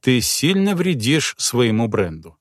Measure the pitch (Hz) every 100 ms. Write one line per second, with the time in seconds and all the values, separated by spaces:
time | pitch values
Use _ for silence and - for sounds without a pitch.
0 | - 127 - - 147 190 196 185 180 160
1 | 110 151 - - - 120 120 110 113 107
2 | 92 80 80 _